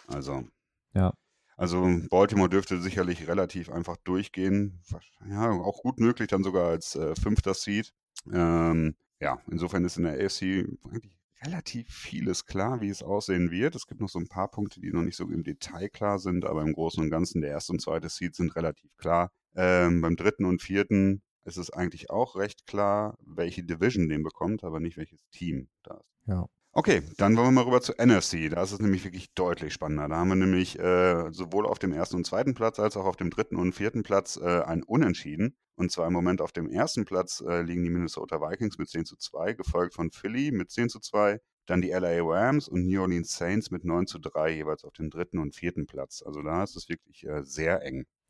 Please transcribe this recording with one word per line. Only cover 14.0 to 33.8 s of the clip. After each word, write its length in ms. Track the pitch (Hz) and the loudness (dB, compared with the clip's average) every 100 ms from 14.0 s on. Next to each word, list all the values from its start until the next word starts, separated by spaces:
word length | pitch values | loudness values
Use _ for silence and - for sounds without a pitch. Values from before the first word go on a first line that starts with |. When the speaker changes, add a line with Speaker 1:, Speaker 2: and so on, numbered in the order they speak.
Speaker 1:
noch 80 | 101 | -6
so 80 | 87 | -4
ein 100 | 85 | -6
paar 200 | 92 98 | -4 -6
Punkte, 300 | - 101 - | -4 -6 -6
die 120 | 87 | -4
noch 100 | 85 | 0
nicht 140 | 85 - | 0 -4
so 100 | 87 | -4
im 160 | 80 | -4
Detail 460 | 78 76 - 82 208 | -4 -8 -10 -8 -8
klar 300 | - 104 101 | -2 -2 0
sind, 260 | 95 90 | 0 0
aber 160 | - 80 | 0 0
im 120 | 78 | 0
Großen 280 | 80 82 80 | 0 -2 0
und 80 | 78 | 0
Ganzen, 300 | 80 87 85 | 0 0 -2
der 100 | 73 | -2
erste 220 | 73 - | -4 -4
und 80 | 87 | -4
zweite 300 | - 80 82 | -2 -4 -4
Seed 240 | - 87 | -6 -6
sind 200 | - 85 - | -2 -2 0
relativ 380 | 80 - _ _ | -4 -4 _ _
klar. 320 | 82 85 90 _ _ 90 | 0 2 2 _ _ 0
Ähm, 460 | 90 90 87 87 | 4 6 6 4
beim 140 | 82 85 | 2 2
dritten 280 | 90 - | 2 2
und 160 | 92 90 | 2 0
vierten 640 | - 98 101 101 98 98 _ _ | 0 0 4 4 4 2 _ _
ist 120 | - 90 | -14 -10
es 140 | 85 | -8
eigentlich 400 | - 90 78 - | -4 -4 -6 -4
auch 260 | 107 123 92 | -2 0 -2
recht 300 | 104 - - | -6 -6 -8
klar, 500 | 101 101 104 107 - | 0 2 2 -2 -8
welche 400 | - 82 87 87 | -12 -6 -4 -4
Division 440 | 85 82 107 113 82 | -6 0 2 2 2
den 140 | 76 | 0
bekommt, 420 | 78 - 82 107 | -4 -4 -4 -4
aber 160 | 87 80 | -6 -6
nicht 180 | 82 78 | -6 -8
welches 200 | 78 80 _ | -14 _ _
Team 380 | - 87 135 - _ | -10 -6 -6 -8 _
da 120 | - | -20
ist. 320 | - _ _ - | -20 _ _ -4
Speaker 2:
Ja. 200 | 92 - _ _ | -2 -4 _ _
Speaker 1:
Okay, 300 | - 180 110 76 - | 0 4 2 2 2
dann 200 | 101 113 | 4 6
wollen 120 | 127 | 6
wir 20 | |
mal 120 | 131 | 6
rüber 160 | 120 127 | 6 4
zur 180 | - - | 2 4
N 120 | 120 | 6
F 140 | 101 | 6
C. 240 | - 82 80 | 4 -2 -2
Da 140 | 82 | 0
ist 80 | 95 | -2
es 80 | 101 | 0
nämlich 240 | 104 95 | 2 2
wirklich 300 | 92 90 - | 0 -12 -10
deutlich 380 | - 90 85 76 | -2 0 0 -4
spannender. 360 | - 78 76 73 | -6 -4 -2 -2
Da 100 | 80 | 0
haben 100 | 90 | 4
wir 80 | 95 | 4
nämlich, 420 | 95 92 90 92 | 4 4 2 0
äh, 540 | 90 90 90 85 82 | 2 6 6 4 -2
sowohl 340 | 82 90 98 104 | -6 -4 0 0
auf 140 | 104 | 0
dem 120 | 95 | -2
ersten 240 | 76 - - | -2 -2 -2
und 100 | 85 | -2
zweiten 280 | 101 135 | 0 0
Platz 240 | 117 113 - | 0 0 0
als 180 | 107 104 | -2 0
auch 100 | 95 | -2
auf 100 | - | -2
dem 140 | 90 | -4
dritten 260 | - - 90 | -2 -4 0
und 180 | 90 | 0
vierten 300 | - | 0